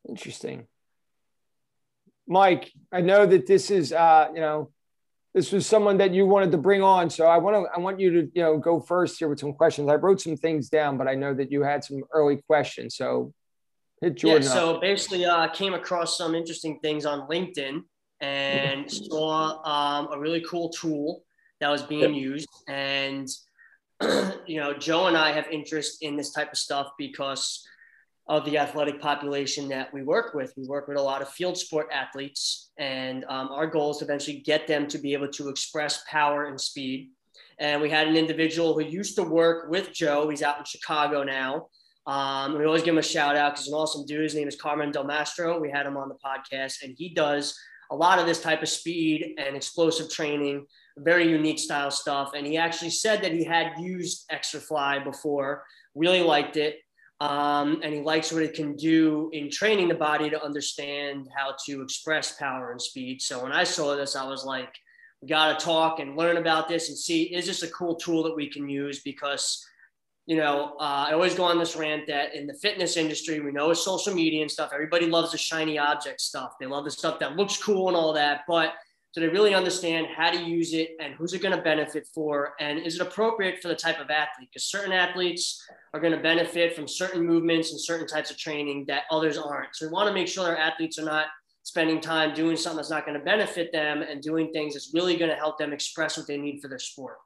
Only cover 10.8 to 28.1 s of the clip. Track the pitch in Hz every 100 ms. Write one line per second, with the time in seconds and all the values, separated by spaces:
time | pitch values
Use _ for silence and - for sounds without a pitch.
10.8 | 147 135 131 135 139 135 135 143 139 143
11.8 | - 139 - 156 147 143 - 151 135 -
12.8 | 120 - 127 123 131 _ _ _ _ _
13.8 | _ _ 170 - 160 156 135 131 165 165
14.8 | 180 196 - 185 175 170 156 - 196 175
15.8 | - 180 170 - 165 165 165 160 160 147
16.8 | 156 151 147 143 139 170 180 147 135 151
17.8 | - _ _ _ 139 139 139 139 139 139
18.8 | 143 - - 156 156 156 156 156 156 147
19.8 | 143 143 151 143 151 165 165 175 165 -
20.8 | 165 151 147 175 _ _ _ _ 147 143
21.8 | 143 151 151 143 135 143 151 - - 139
22.8 | 139 139 139 139 131 - _ _ - _
23.8 | _ _ 190 - 190 190 - 156 143 147
24.8 | 147 165 185 165 156 151 147 156 143 156
25.8 | 147 - 156 143 143 151 147 - - 143
26.8 | 139 - 139 139 135 131 - - - _
27.8 | - _ _